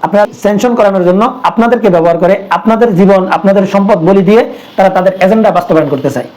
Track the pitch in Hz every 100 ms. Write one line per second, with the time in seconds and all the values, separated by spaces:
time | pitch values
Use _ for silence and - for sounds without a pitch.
0 | - 202 208 - 202 208 247 240 208 196
1 | 180 185 233 - - - 233 240 208 175
2 | 165 170 180 190 190 180 220 220 240 175
3 | 190 196 185 160 196 196 196 202 196 202
4 | 165 196 180 220 285 - - - 190 185
5 | 185 - 185 220 202 180 - 156 151 135
6 | 139 127 120